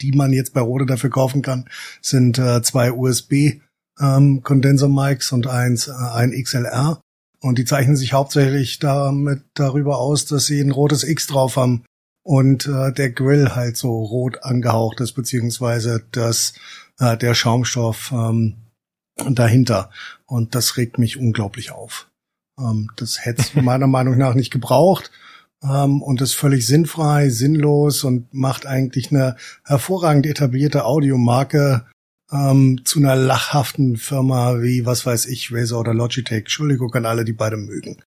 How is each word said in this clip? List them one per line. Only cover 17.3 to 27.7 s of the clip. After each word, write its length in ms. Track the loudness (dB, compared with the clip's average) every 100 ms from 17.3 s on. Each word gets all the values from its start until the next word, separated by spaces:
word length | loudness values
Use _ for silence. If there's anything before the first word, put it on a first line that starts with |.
Schaumstoff, 760 | 0 2 0 0 -2 -4 -4 -6
ähm, 440 | -4 -2 0 0 -4 -16 _ _ _ _ -10
dahinter. 720 | -4 2 4 4 4 0 -2 -12 -20 -20 _
Und 280 | -4 -2
das 220 | -2 -2 -2
regt 220 | -4 -2
mich 180 | -2 0
unglaublich 540 | -2 -2 -4 -8 -14
auf. 400 | -16 -16 -16 -18 _ _ _ _ -8
Ähm, 320 | -4 -4 -4 -8
das 280 | -8 -6
hätt's 300 | -6 -4 -2
<laughs> 0 |
meiner 320 | 0 2 2 2
Meinung 320 | 2 2 2
nach 160 | 2
nicht 180 | 2 0
gebraucht, 580 | -4 2 4 4 2 -4 -20 -20 -20 _ _
ähm, 400 | -2 0 2 0
und 180 | 0 -2
ist 140 | -2
völlig 320 | 0 2 2 4
sinnfrei, 640 | 2 2 0 0 2 2
sinnlos 760 | 2 0 2 2